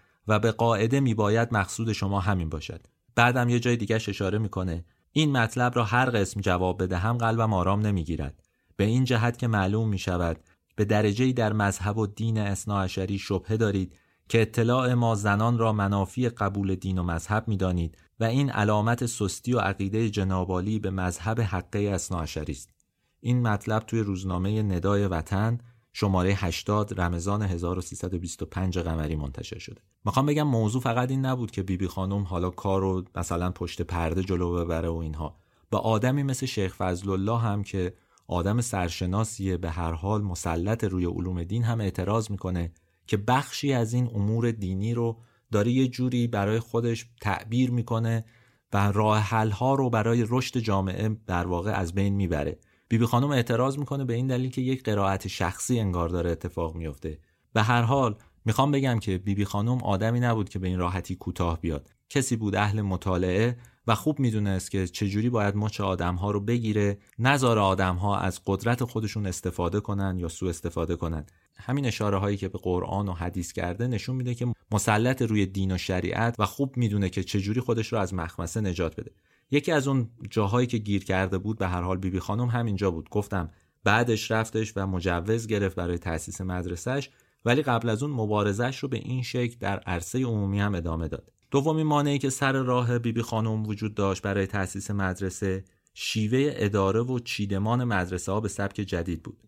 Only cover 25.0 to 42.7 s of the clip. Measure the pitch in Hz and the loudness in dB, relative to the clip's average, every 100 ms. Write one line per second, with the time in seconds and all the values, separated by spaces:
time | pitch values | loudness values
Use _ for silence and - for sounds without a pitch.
25 | 98 85 - 98 113 120 - _ _ - | 2 -2 0 0 0 -2 -6 _ _ -2
26 | 101 95 92 95 87 - - 104 101 92 | 2 4 4 2 0 -2 0 0 0 0
27 | 87 87 95 104 101 87 87 92 - - | 0 0 -2 -2 0 -2 -2 -2 -4 -8
28 | 90 90 87 - - 87 92 87 82 80 | -6 -4 -6 -8 -8 -2 -2 0 -2 -2
29 | 78 76 69 - - - - - _ _ | -2 -2 -4 -8 -12 -12 -14 -18 _ _
30 | 107 131 147 147 147 117 107 127 120 117 | -2 0 2 2 2 2 2 0 0 0
31 | 127 135 135 127 113 - 92 92 92 - | 0 0 0 -2 -4 -4 -4 -2 -2 -4
32 | 95 101 92 90 90 - 101 95 95 92 | -2 -2 -2 -2 -2 -2 0 2 2 0
33 | 92 - 85 87 90 - 87 - 85 87 | -4 -6 -4 -2 -2 -4 -8 -6 -4 0
34 | 82 85 95 87 87 87 85 82 85 82 | 0 0 0 0 0 0 0 -2 -2 -4
35 | 80 76 76 - _ _ - 110 113 110 | -4 -6 -8 -10 _ _ -4 -2 2 2
36 | 127 143 139 131 131 107 92 - 92 90 | 2 0 -2 -2 -4 -2 -2 -2 -2 -2
37 | 101 95 101 117 113 101 95 98 90 - | -2 0 0 0 0 -2 -4 -2 -4 -6
38 | _ _ - 87 92 120 120 98 87 - | _ _ -4 0 2 0 0 -2 -2 -2
39 | 90 98 110 - 95 87 85 82 82 82 | -2 0 -2 -2 -2 -2 -2 -2 -2 -2
40 | 95 107 101 85 87 85 95 117 104 90 | -2 -2 -2 -4 -2 -2 0 0 0 0
41 | 87 85 90 90 85 113 117 113 98 - | 0 -2 -4 -4 -2 0 0 0 -2 -2
42 | 90 113 107 98 92 90 85 | 0 0 0 -4 -4 -2 -4